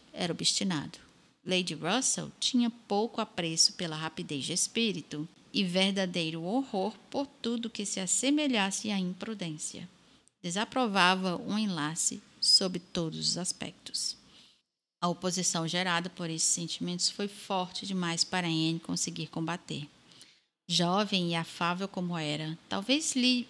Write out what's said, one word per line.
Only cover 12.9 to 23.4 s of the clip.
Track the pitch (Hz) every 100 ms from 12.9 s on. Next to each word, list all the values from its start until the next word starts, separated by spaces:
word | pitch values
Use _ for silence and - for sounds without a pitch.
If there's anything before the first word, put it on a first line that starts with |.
| - 165 160
os | 156 170
aspectos. | 180 - - - - - - - - - - _ _ _ _ _
A | 175
oposição | 175 185 180 170 175 160
gerada | 175 185 170 180
por | - 170
esses | 160 -
sentimentos | - 165 - 175 175 -
foi | - 202
forte | - - 196 180 - 196
demais | 190 175 170
para | - 185 170
Anne | 160 160 165
conseguir | - 170 - 170 156
combater. | 170 160 175 - 143 147 - - - - _ _ _ -
Jovem | 170 175 190 208 196 170
e | 165
afável | 170 - 175 175 190
como | 196 180 175
era, | 151 147 156 160 -
talvez | 190 196 285 311 262
lhe | 247 247